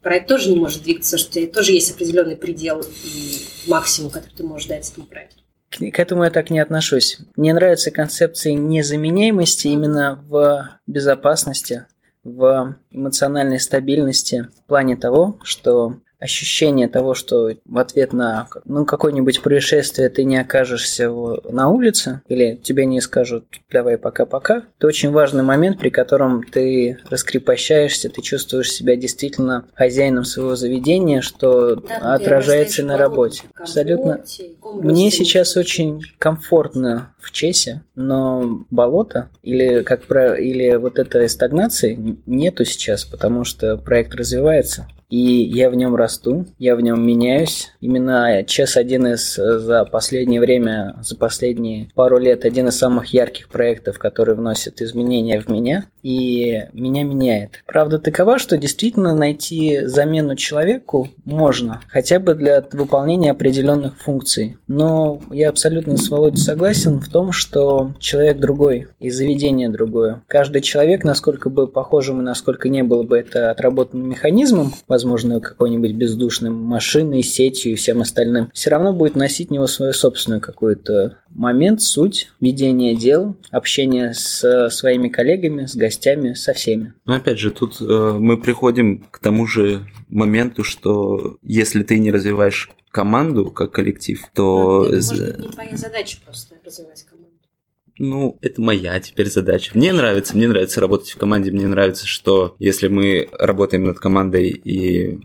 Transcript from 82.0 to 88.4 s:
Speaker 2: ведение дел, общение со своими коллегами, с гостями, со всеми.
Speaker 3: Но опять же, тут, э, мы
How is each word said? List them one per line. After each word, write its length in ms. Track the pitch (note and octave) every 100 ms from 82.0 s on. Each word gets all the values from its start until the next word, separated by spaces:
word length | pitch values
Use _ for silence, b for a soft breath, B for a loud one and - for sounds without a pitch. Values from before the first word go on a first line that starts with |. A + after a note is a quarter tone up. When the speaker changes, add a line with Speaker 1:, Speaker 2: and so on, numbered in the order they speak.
| F#3 - - _
Speaker 2:
ведение 540 | B2+ C3+ C3+ B2+ B2 A2+
дел, 400 | A#2 D3+ G3+ F#3+ -
общение 640 | B2 - - C3+ B2+ A#2+
со 560 | A#2 - - B2+ B2 A#2
своими 380 | - C3 B2+ B2
коллегами, 580 | - B2 F#3+ E3+ D3 C3
с 100 | B2
гостями, 560 | A2 - C3+ D3 B2+
со 220 | B2+ -
всеми. 400 | C3 - A2 A2 -
Speaker 3:
Но 100 | -
опять 240 | B2+ B2+ A2+
же, 120 | G#2+
тут, 260 | - A#2 -
э, 20 | A2 A2 A2 G#2
мы 220 | A2+ A#2